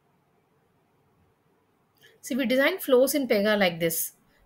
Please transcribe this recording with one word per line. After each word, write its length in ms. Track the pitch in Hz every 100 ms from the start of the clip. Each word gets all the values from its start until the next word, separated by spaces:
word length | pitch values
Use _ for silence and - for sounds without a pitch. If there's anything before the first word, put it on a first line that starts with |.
| _ _ _ _ _ _ _ _ _ _ _ _ _ _ _ _ _ _ _ _ _ _
See, 120 | -
we 100 | 262
design 340 | 240 254 294 370
flows 360 | - 247 269
in 120 | 302 247
Pega 320 | 214 214 208
like 220 | 185 165
this. 320 | 165 - - - _ _